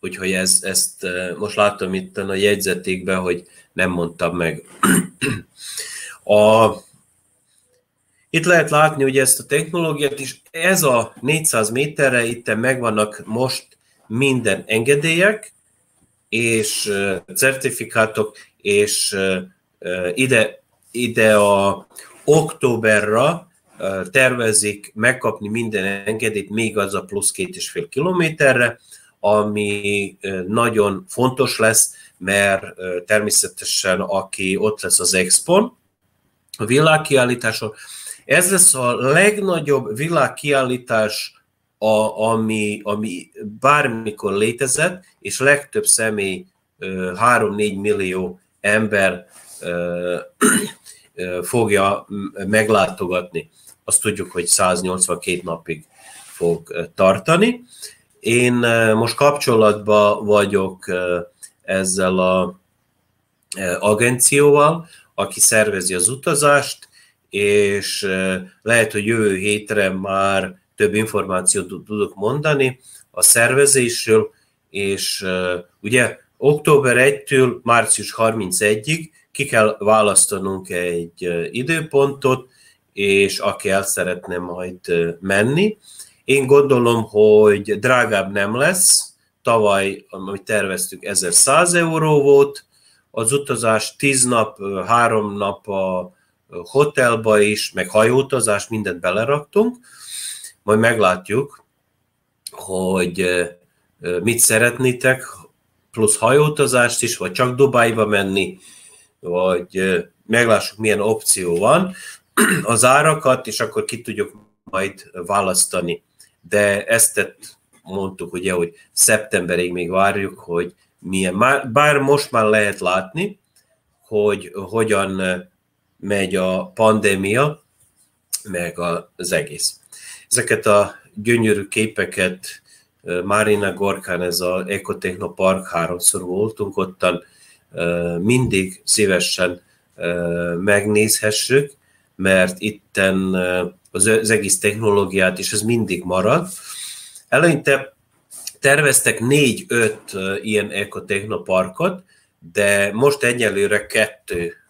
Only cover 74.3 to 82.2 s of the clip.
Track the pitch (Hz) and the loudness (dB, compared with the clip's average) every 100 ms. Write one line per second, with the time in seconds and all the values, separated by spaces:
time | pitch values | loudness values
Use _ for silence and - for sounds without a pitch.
74.3 | _ _ _ _ 90 98 95 92 - 95 | _ _ _ _ -8 -4 -4 -6 -6 -4
75.3 | 92 90 87 - _ 104 127 117 - _ | -4 -2 -4 -8 _ -2 2 0 -2 _
76.3 | _ 135 151 156 147 127 120 135 139 - | _ 2 2 4 4 6 6 4 4 -2
77.3 | 135 127 120 117 117 110 - 101 - 113 | 2 2 0 2 2 2 -2 -4 0 0
78.3 | 110 95 92 104 107 120 160 160 _ _ | 0 -4 0 2 0 -2 -6 -6 _ _
79.3 | - 139 117 107 104 104 107 104 98 - | -8 -2 2 2 2 2 4 4 2 0
80.3 | 98 95 95 92 90 90 85 85 _ 90 | -2 -4 -6 -6 -4 -2 -4 -6 _ -6
81.3 | 87 82 117 139 165 156 139 139 139 | -4 -4 -6 -4 -4 -2 0 0 0